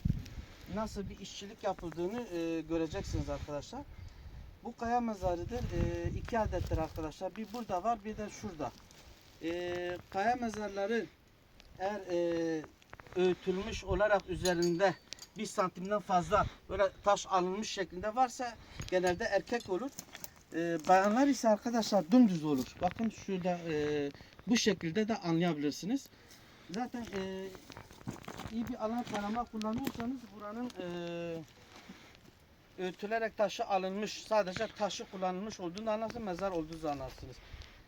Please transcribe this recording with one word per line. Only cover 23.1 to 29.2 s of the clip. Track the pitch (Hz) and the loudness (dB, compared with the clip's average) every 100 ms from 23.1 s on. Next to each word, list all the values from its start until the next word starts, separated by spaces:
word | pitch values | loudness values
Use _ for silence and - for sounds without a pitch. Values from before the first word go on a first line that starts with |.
şurada, | - - 190 180 175 165 | -4 -4 -2 0 -2 0
e, | 151 147 147 143 - - - - | 0 0 0 -2 -6 -18 -8 2
bu | 233 | 4
şekilde | 220 175 165 170 214 | 4 2 2 0 0
de | 214 | 0
anlayabilirsiniz. | 175 165 175 147 147 - 175 269 - - - - - - - | 2 4 4 4 0 0 -2 -4 -4 -20 -20 -20 -20 -20 -8
Zaten, | 190 247 240 | -6 -4 -6
e, | 208 196 190 190 190 190 - - - - - - - - - | -6 -6 -4 -6 -8 -12 -16 -18 -18 -14 -12 -10 -10 -12 -8
iyi | 226 233 | -6 -4
bir | 233 | -2
alan | 220 240 | -2 -2
tarama | 233 214 | -4 -4